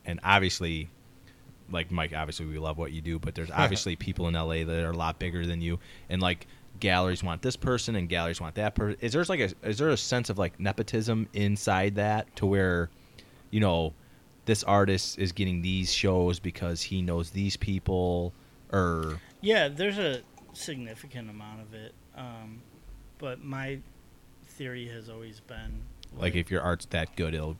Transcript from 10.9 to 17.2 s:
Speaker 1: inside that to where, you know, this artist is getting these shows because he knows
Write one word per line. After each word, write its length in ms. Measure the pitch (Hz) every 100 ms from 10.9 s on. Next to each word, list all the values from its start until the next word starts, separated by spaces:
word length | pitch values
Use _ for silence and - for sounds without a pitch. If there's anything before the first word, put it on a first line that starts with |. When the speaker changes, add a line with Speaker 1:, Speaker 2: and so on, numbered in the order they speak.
| 113 110 110 110
Speaker 1:
inside 640 | 101 101 101 - 95 101 101
that 380 | 104 107 - -
to 100 | 101
where, 440 | 98 92 87 85 - - - - - -
you 80 | 107
know, 340 | 104 85 80 - - - - -
this 180 | - 107
artist 560 | - 101 101 90 - -
is 140 | 95
getting 300 | 85 95 90
these 300 | 90 92 90
shows 460 | - 98 92 87 87
because 420 | 90 - 87 85
he 200 | - 95
knows 280 | 87 85